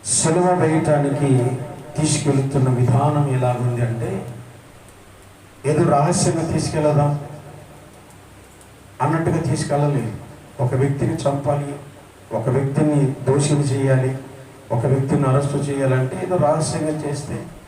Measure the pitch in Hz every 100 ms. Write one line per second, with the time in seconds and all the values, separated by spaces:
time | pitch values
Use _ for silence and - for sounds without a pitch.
0 | - - 160 170 180 180 160 160 156 147
1 | 139 135 139 127 123 - - - - -
2 | 151 147 147 135 135 139 127 120 120 131
3 | 143 147 135 127 123 120 123 120 120 113
4 | 170 196 - - - - - - - -
5 | - - - - - - 139 156 175 143
6 | 160 180 180 165 160 156 - 160 151 147
7 | 143 147 - - - - - - - -
8 | - - - - - - - - - -
9 | 151 160 170 160 127 - - 143 147 143
10 | 110 107 - - - - 127 135 139 -
11 | 175 160 - 143 147 143 143 139 - -
12 | - - - 110 - 127 139 143 151 147
13 | 135 135 - 143 143 143 135 123 135 131
14 | 127 - - - - - - 123 135 131
15 | 131 147 139 139 143 143 143 139 135 131
16 | 127 - 180 180 147 156 151 156 156 151
17 | 147 143 - - - -